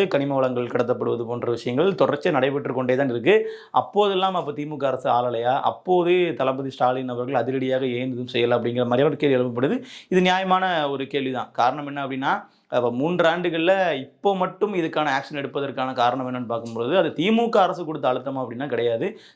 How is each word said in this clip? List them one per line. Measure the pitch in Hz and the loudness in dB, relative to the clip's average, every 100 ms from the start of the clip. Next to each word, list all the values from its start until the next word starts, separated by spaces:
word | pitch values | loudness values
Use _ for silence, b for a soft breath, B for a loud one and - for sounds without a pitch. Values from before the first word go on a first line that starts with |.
| 190 | 2
கனிம | 139 139 135 | 0 0 0
வளங்கள் | 131 123 120 | 0 0 -2
கடத்தப்படுவது | 123 120 117 120 120 117 | 0 0 0 0 -2 -4
போன்ற | 120 113 | -4 -2
விஷயங்கள் | 117 123 127 190 170 | -2 -2 2 2 4
தொடர்ச்சியா | 131 143 185 | 2 2 0
நடைபெற்று | 143 135 139 135 | 2 2 0 -4
கொண்டே | 127 127 131 | -4 0 0
தான் | 139 | 0
இருக்கு. | 120 131 220 220 B B - | 0 4 4 2 B B -2
அப்போதெல்லாம் | - 196 202 185 190 180 | 0 0 2 2 0 -2
அப்ப | 143 | -4
தி | 147 147 | -6 -8
மு | 151 | -4
க | 135 | -2
அரசு | 127 135 | -2 0
ஆளலையா? | 120 123 117 120 139 123 | 2 2 0 0 2 0
அப்போது | - 185 180 175 180 170 123 | -4 0 2 4 2 2 0
தளபதி | 131 131 135 | -2 -2 -6
ஸ்டாலின் | - 127 131 127 | 0 0 0 -4
அவர்கள் | 120 123 131 | -4 -2 -2
அதிரடியாக | 120 131 131 131 131 | 0 -2 0 0 0
ஏன் | 120 131 | -2 -4
எதுவும் | 123 123 | -6 -4
செய்யல | 120 120 120 | 0 2 2
அப்படிங்கிற | 117 120 120 | 0 0 2
மாதிரி | 123 156 | 4 2
ஒரு | 139 | 2
கேள்வி | 147 127 | 2 2
எழுப்பப்படுது. | 127 120 143 262 B B B | 0 0 0 0 B B B
இது | 185 | 2
நியாயமான | 185 185 190 185 185 165 143 | 4 2 2 2 2 0 0
ஒரு | 139 135 | -2 -2
கேள்விதான். | 143 131 123 110 | -2 -2 -4 -6
காரணம் | - 120 147 143 | 2 2 2 -8
என்ன | 143 | -6
அப்படின்னா, | 135 131 143 202 - b - | -6 -2 -2 -2 -4 b -4
அப்ப | 127 120 | 0 0
மூன்று | 123 160 180 165 | 0 0 4 2
ஆண்டுகள்ல | 175 175 165 170 190 175 139 | 2 -2 0 2 4 2 0
இப்போ | 131 _ 202 | -6 _ 0
மட்டும் | 185 180 180 208 | 0 -2 0 -2
இதுக்கான | 185 160 156 147 | 0 -2 0 0
ஆக்ஷன் | 135 135 143 | 0 -2 -8
எடுப்பதற்கான | 139 143 135 127 131 | -6 -4 -6 -4 -4
காரணம் | 123 120 131 127 | 2 0 0 -4
என்னன்னு | 127 117 | -6 -4
பார்க்கும்பொழுது, | 117 117 113 123 185 | -6 -6 -6 0 2
அது | 160 | 2
தி | - 185 | 0 2
மு | 226 233 | 2 2
க | 220 | 2
அரசு | 180 170 | 2 0
கொடுத்த | 160 156 131 | -6 -2 -2
அழுத்தமா | 127 131 135 | -2 -4 -6
அப்படின்னா | 120 120 139 | -6 -6 -4
கிடையாது. | 117 117 113 190 - B | -2 0 0 -4 -8 B